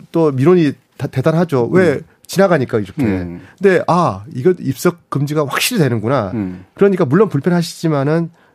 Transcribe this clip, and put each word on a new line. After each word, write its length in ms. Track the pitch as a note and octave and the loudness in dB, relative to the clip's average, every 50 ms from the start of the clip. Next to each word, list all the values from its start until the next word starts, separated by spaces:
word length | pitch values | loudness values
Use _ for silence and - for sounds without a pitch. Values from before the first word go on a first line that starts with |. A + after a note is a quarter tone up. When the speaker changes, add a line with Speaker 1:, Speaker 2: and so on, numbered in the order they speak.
| - - | -8 -4
Speaker 1:
또 200 | - E3 D#3+ D3+ | -2 0 2 2
민원이 420 | C3+ B2+ C3+ E3+ F#3 F3+ D#3+ C#3 C#3+ - _ _ _ | 2 2 4 4 4 4 4 2 -2 -4 _ _ _
다-, 100 | - - | -10 -10
대단하죠. 580 | - - C3 B2+ E3 D#3 E3 F3+ E3 C#3 B2+ A#2 | -6 -4 -2 0 0 0 0 0 0 0 0 0
왜 260 | A#2 D3+ F#3 F#3 E3 C3+ | 2 2 2 4 2 2
Speaker 2:
음. 80 | - - - _ _ _ | -2 -6 -12 _ _ _
Speaker 1:
지나가니까 520 | - - F3 G3 F#3+ F3 D3 B2+ - - A2 | -4 0 2 2 4 2 0 0 0 -2 -4
이렇게. 240 | G2+ F#2 - D3+ C3 | -4 -4 -4 -2 -2
Speaker 2:
음. 380 | G#2+ F#2+ F#2+ F2 E2+ F2 E2+ - - - - | -2 -2 -2 -4 -8 -10 -14 -16 -20 -6 0
Speaker 1:
근데 200 | F#3 G3 F#3 D#3+ - | 2 4 4 4 2
아, 360 | - E3 F3+ E3+ C3+ F#2+ F#2+ G#2 C#3 - | 2 2 2 2 0 -2 -4 -10 -12 -10
이거 200 | C3 B2+ F#3 F3+ - | -2 0 0 0 0
입석 500 | - C3 C3 - - F3+ E3+ - _ _ | -2 -6 -4 -2 -2 -2 -2 -4 _ _
금지가 360 | - C3+ D3 C#3+ D3 D#3 D3 | -4 -4 -4 -2 -2 -2 -2
확실히 340 | B2+ - - - - B3+ G#3+ | -2 -4 -4 -4 -2 0 0
되는구나. 500 | D3+ B2+ A#2+ A2 G2 A#2 C#3+ C3 G#2 F3+ - | 0 2 0 -2 -2 -2 -2 -2 -2 -4 -4
Speaker 2:
음. 320 | A2+ G2 F#2 F2+ F2+ F#2+ - _ | -6 -6 -6 -8 -12 -16 -20 _
Speaker 1:
그러니까 320 | - G3 G3+ G3 F3+ F3 | 2 2 2 2 2 0
물론 240 | B2+ C3 F#3+ A3 D#3+ | 2 2 2 2 2
불편하시지만은 1000 | - C#3 - F3+ F3 F3 E3 - - - - D#3+ D3+ C#3 C3+ D3 D#3 E3 E3+ D#3+ - _ _ _ _ | 0 -2 0 0 0 0 -2 -4 -6 -4 -2 -2 0 0 0 0 0 0 -2 -4 -10 _ _ _ _